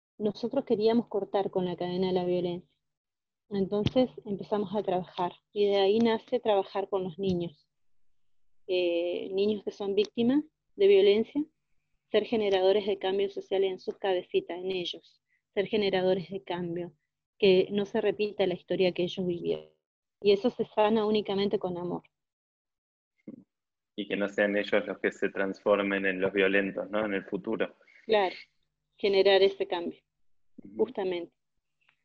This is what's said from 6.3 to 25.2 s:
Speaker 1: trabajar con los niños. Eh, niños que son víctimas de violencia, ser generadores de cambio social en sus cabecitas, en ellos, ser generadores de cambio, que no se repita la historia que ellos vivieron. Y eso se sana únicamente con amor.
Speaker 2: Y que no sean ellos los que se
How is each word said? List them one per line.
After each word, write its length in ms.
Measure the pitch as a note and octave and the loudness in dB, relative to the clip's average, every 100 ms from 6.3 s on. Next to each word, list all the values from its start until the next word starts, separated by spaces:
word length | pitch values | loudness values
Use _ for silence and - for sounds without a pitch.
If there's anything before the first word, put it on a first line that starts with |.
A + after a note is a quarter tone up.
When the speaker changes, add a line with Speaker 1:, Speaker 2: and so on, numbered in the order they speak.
| B3 | -4
Speaker 1:
trabajar 500 | A#3 G3+ F#3+ G3+ G3 | 2 0 0 -6 -4
con 140 | G3 | -4
los 140 | F#3 E3 | -4 -4
niños. 460 | G3 F3 E3+ - _ _ _ _ _ _ _ _ _ _ - | -2 -2 -4 -10 _ _ _ _ _ _ _ _ _ _ -4
Eh, 600 | F3+ F3 E3+ F3 F3+ - | 0 0 0 -2 -4 -6
niños 320 | F#3+ G#3 G#3 | -2 0 -2
que 60 | G#3 | -6
son 240 | - G3+ | -8 -2
víctimas 500 | G3 G#3 - A#3 C#4+ D4+ _ _ - | 0 -2 0 2 2 -2 _ _ 2
de 120 | G3 | 6
violencia, 540 | G3 G3+ G#3 A3+ D4 D4+ _ _ _ _ _ _ | 8 8 4 2 -4 -6 _ _ _ _ _ _
ser 160 | G#3+ G#3 | -2 0
generadores 600 | A3+ G#3 F#3+ F#3+ G3+ G3 | 0 2 2 4 2 0
de 120 | F#3+ | -4
cambio 320 | F#3+ G3 G3 | -2 -2 -4
social 340 | - - F#3+ | -6 -4 -2
en 140 | F#3+ F#3 | 0 -2
sus 180 | - - | -10 -6
cabecitas, 600 | G3 F3+ - F#3+ F#3+ F3 | -2 -2 -2 -4 -4 -8
en 120 | F#3 | -6
ellos, 500 | F#3 E3+ E3+ - _ _ _ _ | -6 -6 -10 -18 _ _ _ _
ser 140 | - F#3+ | -6 -2
generadores 600 | G#3+ G3 F#3+ F#3 F#3+ E3+ | 0 0 2 2 0 -2
de 140 | G3 | -12
cambio, 500 | - F3 F3 E3+ E3+ - _ _ _ _ | -8 -6 -6 -6 -8 -14 _ _ _ _
que 300 | G3 F#3 F#3+ | 6 6 4
no 160 | G3+ G3+ | -2 -2
se 160 | A3 | 0
repita 440 | G#3 G3+ G#3 G3+ F#3 | 0 0 -4 0 -2
la 60 | |
historia 400 | F3 - F3+ F#3 | -2 -4 0 0
que 120 | F3 | 0
ellos 220 | F3 - F3+ | -4 -2 -4
vivieron. 440 | E3+ E2 D#2 D#2 _ _ _ _ _ | -4 -4 -4 -8 _ _ _ _ _
Y 120 | G3+ | 2
eso 180 | G3 A#3+ | 4 2
se 160 | - G#3+ | -2 -4
sana 400 | - G#3+ A3 G#3+ | 2 2 4 2
únicamente 520 | G#3+ G3 G3 G3+ G3+ | 0 0 -2 0 -2
con 200 | F#3 F3 | -4 -6
amor. 240 | F3 E3+ - _ _ _ _ _ _ _ _ _ _ _ - - _ _ _ _ _ - | -6 -8 -10 _ _ _ _ _ _ _ _ _ _ _ -20 -20 _ _ _ _ _ -12
Speaker 2:
Y 100 | G2+ | -6
que 100 | G2 | -4
no 120 | G2+ | -4
sean 260 | G2+ G2+ G2+ | 0 2 0
ellos 280 | G2+ G#2 G2+ | 0 -2 -2
los 120 | F#2+ | -4
que 140 | G2+ | -4
se 180 | - | -2